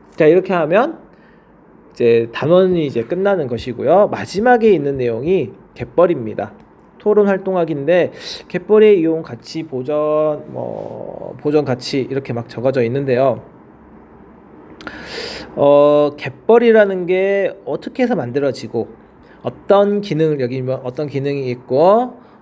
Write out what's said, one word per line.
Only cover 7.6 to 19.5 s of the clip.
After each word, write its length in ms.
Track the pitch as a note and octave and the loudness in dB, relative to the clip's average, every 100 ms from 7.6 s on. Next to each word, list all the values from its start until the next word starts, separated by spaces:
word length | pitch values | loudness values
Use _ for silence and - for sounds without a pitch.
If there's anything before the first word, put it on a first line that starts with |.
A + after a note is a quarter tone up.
| E3 D3+ C#3 F3+ D3 - - - - | -2 -2 0 2 0 -4 -14 -16 -10
갯벌의 520 | F3+ F3+ G#3+ G#3+ G3 | -10 2 6 6 6
이용 220 | D#3+ D#3+ | 2 -2
가치, 400 | D#3+ A#2+ - E3 | -6 -14 -12 -12
보전, 840 | D#3+ B2+ B2+ D3+ D3+ D3+ D#3 D3 D3+ | -8 -8 -4 -4 -2 0 0 -2 -8
뭐, 840 | B2+ A#2+ G#2+ G#2+ A#2 - - - - | -10 -10 -10 -12 -12 -14 -14 -14 -6
보전 240 | D3+ D3+ | -2 0
가치 360 | C#3 B2 - C#3 | 0 -4 -4 -4
이렇게 320 | A#2+ C3+ C3 | -4 -6 -6
막 160 | A#2 A#2 | -8 -8
적어져 340 | - B2+ C3 | -4 -2 0
있는데요. 580 | A#2 C3+ C#3 B2 C3+ A2+ - - - - - - - - - - - - - - - - - - - - - - | -2 -2 -2 0 0 0 -8 -20 -20 -20 -20 -20 -20 -20 -20 -20 -20 -20 -20 -20 -18 -16 -14 -12 -12 -12 -12 0
어, 540 | C#3+ C#3+ D3 D3 D3 D3 | 4 4 4 4 0 -2
갯벌이라는 920 | C#3 - - A#3 A#3 A3 G#3 F#3+ F3 | -12 -8 2 4 6 4 4 0 -2
게 500 | F#3 G3 G3 F#3 - | 0 0 0 -2 -6
어떻게 380 | - D3+ - - | -10 -10 -8 -4
해서 120 | A#3+ | -2
만들어지고 760 | A#3+ A#2+ B2 C#3 A#2+ A2 A#2+ G#2+ - - _ - - | -2 -4 -2 -2 -4 -6 -6 -6 -10 -20 _ -20 -12
어떤 580 | - | -12